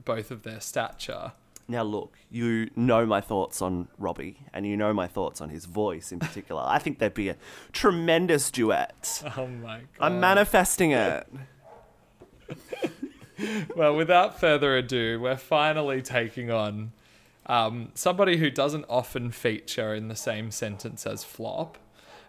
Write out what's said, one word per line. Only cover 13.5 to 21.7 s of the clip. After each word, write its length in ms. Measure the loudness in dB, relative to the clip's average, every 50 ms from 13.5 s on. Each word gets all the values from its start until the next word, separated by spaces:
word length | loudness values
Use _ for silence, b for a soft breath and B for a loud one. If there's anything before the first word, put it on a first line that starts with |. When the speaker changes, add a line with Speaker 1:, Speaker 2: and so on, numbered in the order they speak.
| -4 -4 -4 -4 0
Speaker 1:
Well, 180 | 2 4 4 4
without 460 | 4 4 6 6 6 6 4 2 2
further 380 | 4 4 4 4 4 4 4 2
ado, 420 | 2 0 0 0 0 0 -2 -2
we're 160 | -2 -2 -2
finally 640 | -4 -2 0 2 4 4 2 2 0 0 -2 -2 -4
taking 500 | -4 -2 -2 -2 -2 -2 -4 -6 -4 -2
on, 420 | 0 0 0 -2 -4 -6 -8 -10 -12 b b b b b b b b b b
um, 460 | 0 2 2 2 0 -2 -6 -10 -10
somebody 460 | -6 -2 0 2 4 4 4 4 4 4
who 120 | 4 2
doesn't 360 | 2 2 0 0 0 -4 -4 -2
often 420 | 0 0 0 -2 -4 -6 -6 -6
feature 640 | -4 -2 -2 -2 -2 -2 -6 -6 -4 -4 -2 -2 -2
in 140 | -4 -6 -8
the 80 | -8
same 340 | -6 -4 -4 -4 -4 -4 -6
sentence 560 | -6 -6 -6 -6 -6 -8 -10 -12 -10 -8 -8
as 160 | -8 -8 -8
Flop, 540 | -10 -14 -12 -10 -8 -6 -4 -4 -6 -6